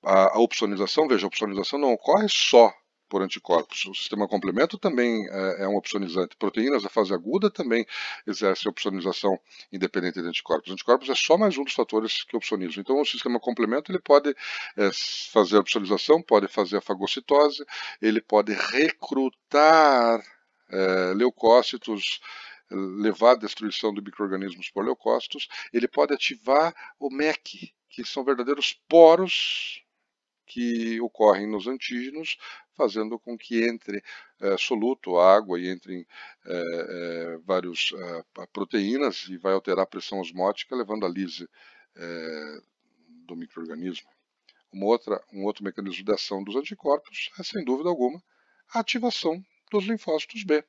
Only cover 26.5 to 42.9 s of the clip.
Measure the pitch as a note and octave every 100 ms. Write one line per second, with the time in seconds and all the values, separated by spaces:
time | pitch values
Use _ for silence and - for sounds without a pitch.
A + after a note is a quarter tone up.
26.5 | C#3+ E3 - - _ C#3 C3+ D3+ D3+ -
27.5 | - - _ _ - A#2 - C3 C3 B2
28.5 | C#3+ - - _ E3 E3 E3+ F#3 - -
29.5 | - - - _ _ _ _ _ _ _
30.5 | A#2+ A#2+ A#2 A2+ A2+ A#2 - G#2+ G2 G#2
31.5 | G#2+ G#2 C3 - B2 C3 D3+ D#3+ - -
32.5 | - _ - B2+ G#2 G#2+ A#2 - A#2 -
33.5 | A#2 A#2 A#2 - G2+ - - - _ G2
34.5 | F#2+ - A#2 A2+ C3 - F2+ F#2 G2+ G#2
35.5 | F2 F#2 F#2 F#2+ F2+ E2+ - - _ -
36.5 | F2 E2+ E2+ E2 F2 E2+ E2+ E2+ E2 F2
37.5 | F#2 F2+ E2 - F#2+ F2+ E2+ - - F2+
38.5 | - G2 A2 G2 B2+ C#3 F#2 F#2 F#2 F#2+
39.5 | F#2+ G2+ F#2 F#2+ G2 - G2+ E2 F2 F#2
40.5 | G#2 - B2+ G2+ A2 F#2+ F2+ F#2 E2+ E2+
41.5 | _ - _ _ _ E2+ E2+ D#2+ D#2 D2+
42.5 | D2+ _ _ _